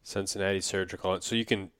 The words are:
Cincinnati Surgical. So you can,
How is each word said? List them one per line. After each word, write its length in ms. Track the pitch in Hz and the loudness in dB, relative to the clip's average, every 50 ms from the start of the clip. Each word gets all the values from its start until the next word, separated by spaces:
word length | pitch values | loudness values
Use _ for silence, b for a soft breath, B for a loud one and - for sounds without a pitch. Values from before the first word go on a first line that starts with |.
| - | -12
Cincinnati 580 | - - 101 98 95 - 101 98 98 98 95 | -6 -4 -2 -2 -2 -2 0 2 2 2 2
Surgical. 580 | 92 - - 98 92 90 - - - 95 92 92 | 0 0 0 0 0 -2 -4 -4 0 0 0 0
So 140 | - - 120 | 0 0 0
you 100 | 113 117 | 0 2
can, 260 | - 120 104 98 - _ _ | 2 2 0 0 -6 _ _